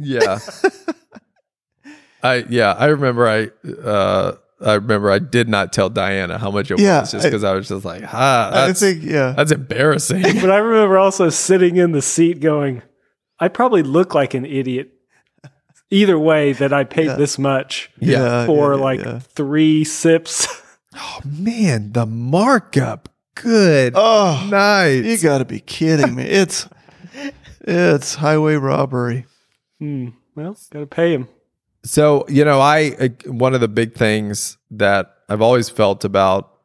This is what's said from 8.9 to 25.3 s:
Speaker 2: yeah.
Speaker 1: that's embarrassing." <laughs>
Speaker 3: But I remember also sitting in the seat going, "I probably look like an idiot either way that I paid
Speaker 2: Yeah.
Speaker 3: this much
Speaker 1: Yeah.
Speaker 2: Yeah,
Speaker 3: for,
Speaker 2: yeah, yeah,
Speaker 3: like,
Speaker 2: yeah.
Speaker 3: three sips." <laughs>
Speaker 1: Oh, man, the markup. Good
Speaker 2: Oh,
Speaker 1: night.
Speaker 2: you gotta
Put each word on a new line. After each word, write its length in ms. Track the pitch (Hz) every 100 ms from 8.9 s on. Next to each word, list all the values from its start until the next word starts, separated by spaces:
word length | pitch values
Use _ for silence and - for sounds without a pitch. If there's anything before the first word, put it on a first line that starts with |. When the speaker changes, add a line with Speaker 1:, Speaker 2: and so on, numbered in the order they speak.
| 165
Speaker 2:
yeah. 280 | 151 151 127 139
Speaker 1:
that's 160 | 151
embarrassing." 680 | 151 131 113 151 147 - 185
<laughs> 180 | - 220
Speaker 3:
But 100 | 190
I 60 | 202
remember 420 | 226 220 202 190
also 300 | 190 190 165
sitting 480 | - - 185 175 180
in 160 | 175
the 100 | 147
seat 380 | - - 170 160
going, 420 | 156 151 139 123 - _ _ _ _ -
"I 80 | 175
probably 360 | - 254 196
look 300 | 135 160 185
like 200 | 151 135
an 100 | 131
idiot 460 | 143 135 127 127 131 _ _ _ _ _ - _ _ _ _
either 280 | 196 202 160
way 340 | 160 151 143
that 180 | 131 139
I 100 | 143
paid 220 | 131 160 156
Speaker 2:
Yeah. 80 |
Speaker 3:
this 240 | 131 143 -
much 520 | 135 135 - - - -
Speaker 1:
Yeah. 180 | - 123
Speaker 2:
Yeah, 280 | 120 120 117
Speaker 3:
for, 260 | 151 143
Speaker 2:
yeah, 40 | 139
yeah, 40 |
Speaker 3:
like, 160 | 135 131
Speaker 2:
yeah. 180 | 120 120
Speaker 3:
three 640 | - - 139 151 156 156
sips." 640 | 151 - 165 165 - - -
<laughs> 120 | - _ _ _ -
Speaker 1:
Oh, 200 | - -
man, 680 | 139 147 208 233 190 113 104
the 140 | 120 110
markup. 1000 | 113 123 170 240 240 - - 120 107 - _ _ -
Good 560 | 233 226 180 143 127
Speaker 2:
Oh, 540 | 170 226 214 190 135 196
Speaker 1:
night. 540 | 196 202 202 165 131
Speaker 2:
you 120 | 110 220
gotta 260 | 160